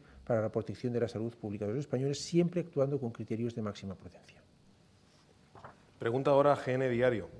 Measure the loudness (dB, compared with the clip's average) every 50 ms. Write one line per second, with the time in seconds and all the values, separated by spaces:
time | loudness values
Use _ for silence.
0 | -8 -16 -20 -10 -2 0 2 2 2 0 0 -2 -2 -4 -4 -4 -4 -2 0 0
1 | -2 -2 -2 -4 -4 -6 -6 -6 -8 -6 -6 -4 -4 -2 -2 -4 -4 -2 -2 -2
2 | 0 -2 -2 -4 -4 0 2 2 2 2 0 -2 -4 -2 -2 0 0 0 0 -2
3 | -4 -4 -6 -8 -6 -6 -4 -4 -4 -4 -4 -4 -6 -6 -6 -8 -8 -10 -10 -10
4 | -14 -18 -20 -20 -20 -20 -20 -20 -20 _ _ _ _ -20 -20 _ _ _ _ _
5 | _ _ _ _ _ _ _ _ _ _ -20 -20 -20 -20 -20 -20 -20 _ _ -4
6 | -2 0 0 2 4 6 6 8 8 6 6 4 2 0 0 0 2 2 2 4
7 | 4 4 2 2 -2 -8 -12